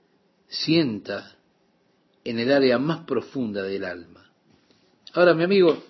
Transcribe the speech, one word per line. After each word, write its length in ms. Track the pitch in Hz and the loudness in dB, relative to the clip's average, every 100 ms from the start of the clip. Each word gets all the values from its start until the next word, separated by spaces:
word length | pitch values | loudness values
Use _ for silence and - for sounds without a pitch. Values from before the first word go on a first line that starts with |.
| _ _ _ _ _ | _ _ _ _ _
sienta 880 | - - 165 147 104 - 101 - _ _ _ _ _ _ _ _ _ | -8 0 2 0 -2 -8 -10 -12 _ _ _ _ _ _ _ _ _
en 140 | - 117 | -8 -4
el 140 | 120 | 0
área 260 | 143 131 120 | 4 4 2
más 260 | 147 160 - | 0 -4 -4
profunda 580 | 123 - 139 117 101 | -6 -4 -6 -6 -6
del 200 | 95 98 | -6 -6
alma. 460 | 95 87 85 85 _ _ _ _ _ _ _ _ - | -8 -12 -16 -20 _ _ _ _ _ _ _ _ -6
Ahora, 200 | 165 180 | 2 4
mi 100 | 160 | 4
amigo, 320 | 175 196 175 139 - | 2 4 4 2 -6